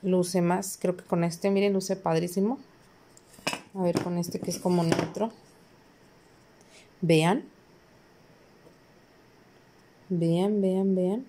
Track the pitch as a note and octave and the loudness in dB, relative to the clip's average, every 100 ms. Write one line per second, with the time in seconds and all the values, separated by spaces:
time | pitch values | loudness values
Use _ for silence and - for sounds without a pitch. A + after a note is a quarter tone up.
0 | G3 F3+ F3+ F#3 E3+ F3+ G3 - F#3 F3+ | 2 2 2 0 2 0 -4 -4 -4 -4
1 | - F3 E3+ E3 G3 G3 G3+ F#3+ F#3+ F#3+ | -2 0 0 -2 0 2 2 0 -2 -4
2 | F3 E3 F3 F#3 G3+ C4+ - - - - | 0 0 0 -2 -2 -2 -10 -20 -20 -20
3 | - - - - - - - G3 F3+ E3+ | -20 -20 -20 -12 -10 -10 -12 -2 0 0
4 | F3+ F3 F3 - - E3+ F#3 F3+ E3 E3 | -2 -4 -4 -6 -6 -4 0 2 2 0
5 | E3 - A3+ - - - - - - - | -2 -4 -6 -6 -20 -20 -20 -20 -20 -20
6 | - - - - - - - - - - | -20 -20 -20 -20 -20 -20 -20 -20 -20 -8
7 | E3+ D#3+ D#3+ A#3 - - _ - _ - | 2 4 4 0 -4 -20 _ -20 _ -20
8 | - - - - - - - - _ - | -20 -20 -20 -20 -20 -20 -20 -20 _ -20
9 | _ - - _ - - _ _ _ _ | _ -20 -20 _ -20 -20 _ _ _ _
10 | - F3+ E3 E3+ G3 G#3+ F#3+ F#3 G3 F#3 | -6 -2 2 2 2 2 2 2 2 2
11 | F3+ G#3+ | 0 -2